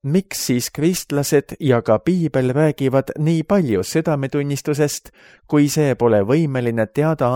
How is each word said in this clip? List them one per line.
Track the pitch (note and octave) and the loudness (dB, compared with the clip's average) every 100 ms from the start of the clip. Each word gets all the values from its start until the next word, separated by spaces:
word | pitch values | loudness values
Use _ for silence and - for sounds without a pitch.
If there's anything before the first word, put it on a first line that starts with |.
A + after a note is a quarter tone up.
miks | C#3 F3 - - - | -2 -2 -2 -8 -2
siis | B2 - | -2 -4
kristlased | - D#3+ F#3 - C#3+ C#3 C#3+ - - | -2 -2 -2 -4 -4 2 0 0 -4
ja | D#3+ A#3 | 0 2
ka | - G#3+ | 2 0
Piibel | - F3+ D#3+ C3+ B2+ | 2 0 0 0 0
räägivad | C3 D#3 - C3+ C3+ C3+ - | 2 0 0 0 0 -2 -2
nii | D#3 E3 | 0 0
palju | D#3 G3+ D3 - | 0 0 2 0
südametunnistusest, | D3 D#3+ D#3+ C#3+ C3+ D3 C#3+ C#3 D#3 C#3+ D3+ - - _ - _ - | 0 -2 -2 -2 -2 -4 -4 -4 -4 -2 -2 -4 -14 _ -20 _ -2
kui | D3 D3 | 2 2
see | D#3 D3 | 2 0
pole | A#2+ A#2+ G#2+ G2+ | 2 2 2 2
võimeline | D3+ D#3 C3 A#2+ A#2 G#2+ | 0 0 -2 -2 -2 -2
teada | - D#3 D#3 B2 | -2 -2 0 0